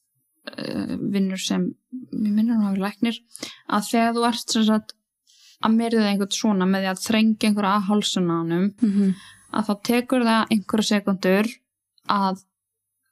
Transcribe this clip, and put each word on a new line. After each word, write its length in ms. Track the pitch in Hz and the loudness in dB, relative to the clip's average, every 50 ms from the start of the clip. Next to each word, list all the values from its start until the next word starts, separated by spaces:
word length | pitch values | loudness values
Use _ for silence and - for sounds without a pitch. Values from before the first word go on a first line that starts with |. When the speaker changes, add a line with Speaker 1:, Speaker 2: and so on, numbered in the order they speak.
| _ _ _ _ _ _ _ _ _ | _ _ _ _ _ _ _ _ _
Speaker 1:
eh, 480 | - - - - - - - 101 - - - - | -16 -12 -10 -8 -8 -6 -6 -6 -6 -6 -6 -6
vinnur 360 | - 202 202 196 190 185 185 | -4 -2 -2 -2 -2 -2 -4
sem, 280 | - - 196 185 180 180 - - _ _ - 254 254 - | -4 -2 -2 -2 -2 -2 -6 -8 _ _ -16 -14 -12 -10
mér 240 | - - 220 214 208 | -6 -4 -2 0 0
minnir 240 | 214 220 233 240 | 2 2 2 2
hún 80 | 226 208 | 2 0
hafi 160 | 202 196 190 | 0 0 -2
læknir, 380 | 190 202 208 - 240 233 226 - _ _ - - - - - - _ | -4 -4 -4 -4 -4 -4 -4 -6 _ _ -20 -16 -16 -16 -16 -16 _
að 240 | - - 208 208 - | -4 -2 -2 -2 0
þegar 240 | - 233 226 233 233 | 0 2 2 2 2
þú 80 | 233 233 | 0 0
ert, 240 | 240 240 233 - - | 0 0 -2 -4 -2
sem 140 | - 226 220 | 0 2 2
sagt, 300 | 214 220 214 - - - _ _ _ _ _ _ _ _ _ _ - - _ - | 4 2 2 0 -4 -12 _ _ _ _ _ _ _ _ _ _ -20 -10 _ 0
að 140 | 220 220 | 0 2
myrða 320 | 226 233 233 226 226 214 202 | 2 2 2 2 2 2 2
einhvern 240 | 202 196 196 196 - | 0 0 -2 -4 -4
svona 340 | - - 220 208 190 185 | -2 0 0 0 2 2
með 160 | 190 196 196 190 | 2 0 0 0
því 80 | 190 | -2
að 140 | 190 185 - | -4 -4 -2
þrengja 440 | - 220 220 220 220 220 214 - 220 | 0 2 4 4 2 2 2 0 0
einhverja 240 | 208 208 208 190 196 | 0 2 2 2 2
að 100 | 208 202 | 0 0
hálsinn 440 | 185 208 208 208 - - 196 180 170 165 | 0 0 0 0 0 0 0 0 0 0
á 40 | 165 | 0
honum, 260 | 165 165 170 175 185 208 196 - | -2 0 0 0 0 0 0 0
Speaker 2:
Mhm. 340 | - 214 196 202 202 196 185 - - - - - _ _ - | 0 2 2 2 2 2 0 -2 -6 -16 -20 -20 _ _ -4
Speaker 1:
að 140 | - 214 | -2 -2
þá 80 | - 208 202 - | -2 -4 -4 -2
tekur 420 | - 233 240 247 247 262 254 240 | 0 0 0 0 0 0 0 2
það 240 | 233 226 226 214 - | 2 2 2 2 2
einhverja 400 | 226 214 185 - - 220 214 - | 0 -2 0 0 -2 -2 0 0
sekúndur 560 | 214 208 190 - 196 185 - 185 185 196 214 254 - - _ _ _ _ _ _ _ _ _ - | 0 0 0 -2 -2 0 2 2 2 2 2 0 -4 -10 _ _ _ _ _ _ _ _ _ -2
að 340 | 202 202 196 190 190 190 - _ _ _ _ _ _ _ _ _ _ _ _ _ | 0 0 0 -2 -2 -6 -10 _ _ _ _ _ _ _ _ _ _ _ _ _